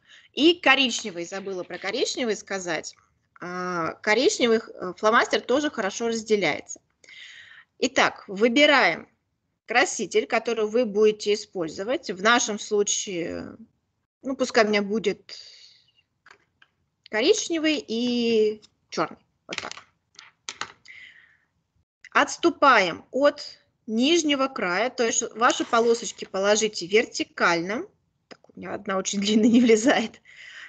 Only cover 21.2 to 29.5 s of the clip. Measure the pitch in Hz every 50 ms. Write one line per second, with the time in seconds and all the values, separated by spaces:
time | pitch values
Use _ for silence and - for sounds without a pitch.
21.2 | _ _ _ _ _ _ _ _ _ _ _ _ _ _ _ _ - - - 233
22.2 | 285 285 - - - 339 269 - - 277 254 220 190 175 160 - - _ - 254
23.2 | 285 285 294 - - - - - _ _ _ _ _ - 214 220 247 285 339 349
24.2 | 311 302 285 269 269 269 269 - 208 180 175 190 226 254 254 - 240 226 247 -
25.2 | 240 - - 214 233 262 311 - 311 - - 233 226 233 233 226 - 185 - -
26.2 | 208 - - 190 196 202 214 214 220 208 - - 175 165 196 214 262 - - -
27.2 | 311 - _ - 226 185 175 170 165 185 208 262 370 427 _ _ _ _ _ _
28.2 | _ - - _ _ _ - - 190 180 190 190 202 - 190 190 190 - - 202
29.2 | 202 208 214 220 214 240